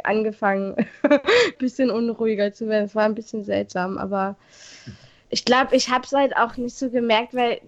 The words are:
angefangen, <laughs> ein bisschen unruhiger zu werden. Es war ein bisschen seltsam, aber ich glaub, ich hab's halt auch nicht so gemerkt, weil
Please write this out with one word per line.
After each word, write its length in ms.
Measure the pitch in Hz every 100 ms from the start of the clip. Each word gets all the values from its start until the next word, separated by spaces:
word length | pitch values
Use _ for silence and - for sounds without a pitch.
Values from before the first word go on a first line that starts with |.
angefangen, 720 | - 214 220 208 208 196 196 190 226
<laughs> 100 | -
ein 160 | 294 294 320 466 440 -
bisschen 320 | 254 - 254
unruhiger 600 | 214 233 220 226 208 208
zu 160 | 208 220
werden. 180 | 214 208
Es 80 | 214
war 80 |
ein 100 | 214 220
bisschen 280 | 220 220
seltsam, 540 | 202 196 208 185 185 190
aber 380 | 190 196 190 202 _ - - - - - - _ _
ich 160 | -
glaub, 280 | - 247 269
ich 180 | 262 247
hab's 220 | 254 -
halt 240 | 277 269 -
auch 200 | 233 247
nicht 200 | 240 -
so 140 | 262
gemerkt, 440 | 240 233 220 240
weil 260 | 247 240 -